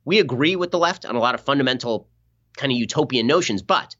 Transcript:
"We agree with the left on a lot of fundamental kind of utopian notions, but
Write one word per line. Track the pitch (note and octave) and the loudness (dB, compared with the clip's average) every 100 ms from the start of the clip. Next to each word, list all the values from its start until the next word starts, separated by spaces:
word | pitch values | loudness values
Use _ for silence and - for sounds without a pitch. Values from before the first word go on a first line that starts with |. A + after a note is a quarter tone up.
"We | C#3+ G#3 | 0 2
agree | C#3 B2+ D#3 F#3 | 2 0 0 0
with | F3 | -2
the | F3 | 0
left | E3+ F#3+ - | 0 -2 -6
on | A#2+ | -2
a | |
lot | A#2+ | 0
of | A#2+ | 0
fundamental | - C#3 C3 B2+ A#2+ G#2+ - _ _ _ _ | -2 0 0 0 -4 -6 -8 _ _ _ _
kind | - C#3 | -6 -2
of | B2 | -2
utopian | G#2+ D#3 D3+ B2+ A#2 | -2 -2 0 0 2
notions, | E3+ - G2 | 2 2 -2
but | F#2 E3+ - | 0 -2 -2